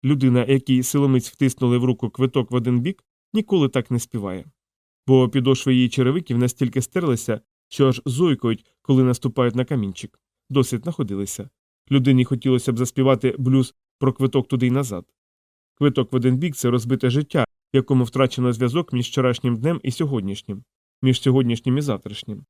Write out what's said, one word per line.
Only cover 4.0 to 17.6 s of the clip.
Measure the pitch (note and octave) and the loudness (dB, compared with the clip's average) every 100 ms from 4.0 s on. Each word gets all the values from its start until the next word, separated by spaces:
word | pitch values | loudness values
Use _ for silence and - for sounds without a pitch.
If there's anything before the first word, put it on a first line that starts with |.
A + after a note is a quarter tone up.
| - A#2+ G2 F#2 - _ _ _ _ _ - | -4 -8 -8 -10 -14 _ _ _ _ _ 2
Бо | C3 B2+ | 4 4
підошви | C3+ B2+ C3 - | 2 2 0 2
її | B2+ B2 | 2 2
черевиків | - B2+ D3+ F3 A#2+ | 2 0 0 -2 0
настільки | B2 - B2+ C3 | 0 0 -4 -2
стерлися, | B2 - E3+ A#2+ - G#2+ _ _ _ | -4 -4 -2 -2 -2 -6 _ _ _
що | - C3+ | 0 0
аж | B2 - | 0 -4
зойкають, | B2+ F3 C3+ A#2+ A2+ _ _ | -2 0 0 -2 -4 _ _
коли | _ C3 | _ 2
наступають | B2+ B2 C3 A#2 B2 | 4 0 -4 0 0
на | A#2+ | 0
камінчик. | B2 C#3 G2+ F#2 - _ _ _ _ | -4 -4 -4 -8 -16 _ _ _ _
Досить | C3+ B2+ A#2+ C#3 | -2 -2 -2 -8
находилися. | E3+ A#2 G2 G2+ - G2+ _ _ _ _ | -8 -6 -6 -8 -10 -14 _ _ _ _
Людині | C#3 B2+ B2+ | 2 4 4
хотілося | B2 B2+ C3+ B2+ B2 | 2 -2 0 0 0
б | A#2 | -2
заспівати | B2 - C3 B2+ C3 - | -2 0 2 2 0 -2
блюз | B2+ C3 B2+ _ _ _ | 2 2 2 _ _ _
про | C3 | -2
квиток | B2+ C3+ C3+ B2+ | 0 0 0 0
туди | C3 B2 | 0 0
й | |
назад. | B2+ C3+ F#2+ - _ _ _ _ _ _ | 0 -2 -8 -12 _ _ _ _ _ _
Квиток | _ D3 C#3 A#2+ | _ 0 2 0
в | C3 | 0
один | A#2+ B2+ | 0 0
бік — | E3+ C#3+ | -2 -2
це | B2 | 0
розбите | B2 A#2 D3 C3 | 0 0 -2 0
життя, | B2+ D3 E3 A#2+ _ | -2 -2 -2 -4 _